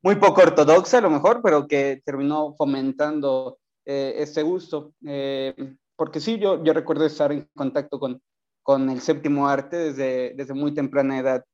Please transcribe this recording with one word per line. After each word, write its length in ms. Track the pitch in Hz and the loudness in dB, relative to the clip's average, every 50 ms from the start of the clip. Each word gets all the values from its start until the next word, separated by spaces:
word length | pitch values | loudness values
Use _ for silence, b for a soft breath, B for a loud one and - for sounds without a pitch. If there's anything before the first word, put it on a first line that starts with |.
| - | 2
muy 120 | 190 208 | 2 4
poco 260 | 202 208 190 - 190 | 6 6 6 8 8
ortodoxa, 560 | 180 160 151 156 151 139 160 185 185 - - | 8 8 8 4 6 8 6 6 6 4 2
a 40 | 247 | 4
lo 80 | 220 180 | 4 2
mejor, 320 | 156 139 147 196 240 240 | 0 2 2 2 2 4
pero 280 | 226 202 156 147 139 143 | 2 2 2 2 0 0
que 320 | 147 139 139 139 135 135 _ | -2 0 0 -2 -4 -6 _
terminó 520 | - 139 135 139 143 151 156 151 147 143 | -10 -6 -4 -4 -2 -2 -2 -4 -6 -4
fomentando, 1000 | _ 156 139 135 131 131 135 131 135 151 151 156 151 139 139 131 131 131 127 127 _ _ _ _ _ _ | _ -2 -2 -2 -2 -4 -6 -2 -2 -4 -4 -2 -4 -2 -2 -2 -2 -4 -8 -14 _ _ _ _ _ _
eh, 300 | - 139 139 139 135 - | -8 -6 -4 -4 -4 -4
este 260 | - 147 147 151 160 151 | -6 -6 -6 -4 -4 -2
gusto. 500 | 160 180 185 165 - - 151 147 151 _ _ - | -2 -4 -4 -6 -8 -10 -10 -10 -12 _ _ -14
Eh, 480 | 151 143 139 139 139 135 135 135 135 131 - 139 135 135 _ _ _ _ | -10 -8 -6 -6 -4 -4 -4 -6 -8 -8 -10 -14 -16 -16 _ _ _ _
porque 240 | - 160 160 - 160 | -8 -8 -6 -6 -6
sí, 200 | 147 220 226 214 | -4 -4 -4 0
yo, 220 | 208 196 185 151 | 0 0 0 2
yo 120 | 160 156 160 | 2 0 0
recuerdo 320 | 165 - - 160 143 156 | 0 0 -2 -2 0 0
estar 260 | 151 151 - 151 143 | -2 0 -2 -2 -2
en 160 | 147 143 - _ _ | -2 -4 -8 _ _
contacto 460 | - 139 131 - 147 135 - - 127 | -6 -6 -4 -4 -4 -6 -6 -8 -8
con, 200 | 135 127 127 127 _ _ _ _ _ _ _ _ _ | -8 -8 -8 -10 _ _ _ _ _ _ _ _ _
con 260 | - 139 135 135 131 | 0 2 2 2 -2
el 100 | 131 123 | -4 -4
séptimo 480 | - - 156 143 147 147 143 143 139 | -2 -2 -2 -2 0 -2 0 0 2
arte 300 | 139 143 139 139 139 175 | 0 0 -2 -4 -6 -6
desde, 560 | 170 165 156 135 135 135 131 127 127 127 123 127 | -4 -4 -4 -4 -4 -4 -2 -2 -2 -4 -6 -8
desde 180 | 135 139 127 135 | -10 -12 -10 -6
muy 200 | 139 147 147 147 | -4 -4 -4 -2
temprana 460 | 147 139 131 131 143 135 135 135 131 | -4 -4 -2 0 0 0 0 -2 -2
edad. 260 | 131 135 131 127 - _ | -2 -2 -2 -2 -6 _